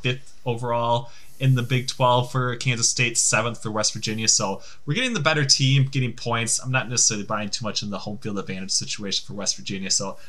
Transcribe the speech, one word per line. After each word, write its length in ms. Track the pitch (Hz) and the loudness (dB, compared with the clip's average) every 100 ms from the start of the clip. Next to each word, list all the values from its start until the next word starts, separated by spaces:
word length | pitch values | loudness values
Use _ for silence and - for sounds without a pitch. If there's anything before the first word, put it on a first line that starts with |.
fifth 320 | 123 131 - - 123 | -4 -4 -6 -6 -4
overall 640 | 117 120 117 117 120 - - - - | -4 -2 0 2 0 0 -10 -12 2
in 160 | 131 127 | 4 4
the 60 | |
Big 260 | 120 127 120 | 4 0 0
Twelve 420 | - 127 123 127 | 2 6 6 4
for 240 | 131 123 117 | 0 0 0
Kansas 320 | 131 117 113 | -2 2 2
State, 300 | - 117 113 | 2 2 2
seventh 420 | - 110 117 110 | 2 2 0 -2
for 120 | 113 | -4
West 200 | 107 107 | 0 0
Virginia. 360 | 110 110 110 107 | -2 -4 0 2
So 340 | - 101 98 - - - | 2 2 -2 -6 -8 -4
we're 80 | |
getting 200 | 180 254 | 0 0
the 60 | 220 | 0
better 240 | 151 151 | 2 2
team, 440 | 139 - 135 139 131 | 4 4 6 4 4
getting 220 | 135 123 | 0 -2
points. 480 | - 120 113 113 - | -4 -2 0 0 -2
I'm 100 | 123 | 0
not 180 | 131 107 | -2 0
necessarily 380 | 143 - 107 101 | 2 2 2 -2
buying 240 | 107 101 | -4 -2
too 140 | - | -4
much 180 | 107 - | -4 -4
in 80 | 104 | -4
the 80 | 95 | -4
home 200 | 104 101 | -6 -8
field 200 | 107 101 | -6 -4
advantage 320 | 95 92 95 | -4 -6 -2
situation 560 | - 131 - 101 92 - | -2 -2 -6 -4 -4 -4
for 80 | |
West 220 | 101 95 - | -4 -4 -4
Virginia. 340 | 95 95 95 | -6 -6 0
So 260 | - 98 - | 0 0 -6